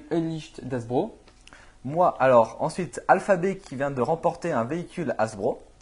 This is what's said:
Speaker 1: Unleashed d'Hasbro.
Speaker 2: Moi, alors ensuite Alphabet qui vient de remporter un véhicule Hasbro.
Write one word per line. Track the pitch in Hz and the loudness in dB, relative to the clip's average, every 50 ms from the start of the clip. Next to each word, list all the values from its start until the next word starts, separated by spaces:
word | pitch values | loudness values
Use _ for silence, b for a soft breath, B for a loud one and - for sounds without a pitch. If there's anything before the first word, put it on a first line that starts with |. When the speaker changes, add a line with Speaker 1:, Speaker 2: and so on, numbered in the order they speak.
| - - | -2 -2
Speaker 1:
Unleashed | 160 170 165 165 165 156 151 - - - - | -2 -2 -2 -2 -4 -8 -10 -14 -14 -14 -8
d'Hasbro. | 127 131 123 113 113 123 135 185 233 - - - - B B B B B B B B B B B | -6 -6 -6 -4 -2 0 0 0 -2 -4 -14 -20 -20 B B B B B B B B B B B
Speaker 2:
Moi, | 123 147 170 180 170 - - | -4 2 2 4 4 4 4
alors | 127 135 127 120 113 110 - - | 6 8 8 8 6 6 2 -4
ensuite | - 156 - - 180 131 - - - | -4 -4 -2 -4 -6 -6 -6 -6 -2
Alphabet | - - 190 190 - 196 175 165 196 190 | 0 0 2 2 2 2 2 0 -2 -4
qui | 190 - - 143 | -4 -8 -10 -6
vient | 123 139 143 | -4 -4 -2
de | 143 127 | -2 -2
remporter | 120 117 160 160 - 170 165 - - 170 | 0 0 0 0 0 -2 -2 -2 -4 -2
un | 160 123 113 | 0 0 0
véhicule | 117 151 175 170 170 - 180 165 123 - | -2 -2 -6 -6 -8 -8 -6 -4 -2 -2
Hasbro. | - 110 110 107 98 98 131 - - - - - b | -2 -2 -2 -2 -2 -2 -2 -4 -4 -8 -20 -20 b